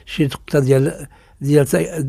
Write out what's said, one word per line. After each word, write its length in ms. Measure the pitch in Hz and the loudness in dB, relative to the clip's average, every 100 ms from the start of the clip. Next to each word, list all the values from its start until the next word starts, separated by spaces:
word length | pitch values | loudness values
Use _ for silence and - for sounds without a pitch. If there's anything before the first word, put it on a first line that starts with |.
| - | -12
شي 200 | - 147 | -2 -2
نقطة 340 | - - 151 | -2 -4 0
ديال، 480 | 131 135 143 165 147 - _ - | 2 2 2 -4 -16 -20 _ -10
ديال 260 | 139 147 139 | 0 2 4
تا، 320 | 175 165 160 | 0 -2 -4